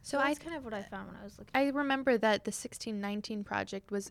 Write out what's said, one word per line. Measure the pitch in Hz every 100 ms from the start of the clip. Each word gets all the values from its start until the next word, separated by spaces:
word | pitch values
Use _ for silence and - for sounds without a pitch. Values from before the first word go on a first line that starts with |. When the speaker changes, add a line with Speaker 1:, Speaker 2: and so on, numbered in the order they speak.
Speaker 1:
So | - 277
Speaker 2:
So |
Speaker 1:
I | 277
Speaker 2:
that's | 294
kind | 330 330
of | 254
what |
I | 214
found | 202 196 190
when | -
I |
was | 202 -
looking. | 208
Speaker 1:
I | 269 277
remember | 277 285 269 269 240
that | 220 208 -
the |
sixteen | - - - - 208
nineteen | 202 208 - 214
Project | 202 202 196 196 -
was | 202 196